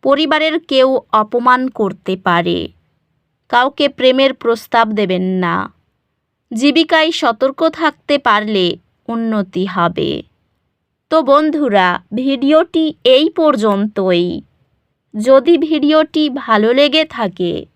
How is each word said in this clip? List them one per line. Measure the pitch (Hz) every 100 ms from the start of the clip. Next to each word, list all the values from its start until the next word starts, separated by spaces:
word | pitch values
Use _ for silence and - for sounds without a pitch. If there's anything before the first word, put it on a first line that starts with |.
পরিবারের | 262 285 311 302 320 311 -
কেউ | 269 262 262 -
অপমান | 220 214 240 240 254 254
করতে | - 202 196 - 185
পারে। | 190 175 175 170 - _ _ _ _ _ _ _ _
কাউকে | 240 254 - 285
প্রেমের | - 254 262 269
প্রস্তাব | - 226 226 - 233 226
দেবেন | 214 202 185 185 185
না। | 180 175 - _ _ _ _ _ _ _ _
জীবিকায় | 226 277 285 320 320 311
সতর্ক | 330 269 226 269 269 320
থাকতে | 320 320 - - 285
পারলে | 247 208 214 208 175 175 _ _ -
উন্নতি | 226 226 214 185 175 190
হবে। | 185 170 170 151 - - _ _ _ _ _ _ _ _
তো | 320
বন্ধুরা, | 269 277 311 302 277 196 180 175 _ 214
ভিডিওটি | 262 269 269 311 339 330 311 - -
এই | 262 320 320
পর্যন্তই। | 311 254 214 196 208 208 190 175 175 170 - _ _ _ _ _ _
যদি | 214 226 269 262 339
ভিডিওটি | 302 311 285 311 311 311 302 269
ভালো | 247 220 214
লেগে | 254 294 302 311
থাকে | 247 214 180 175 160 -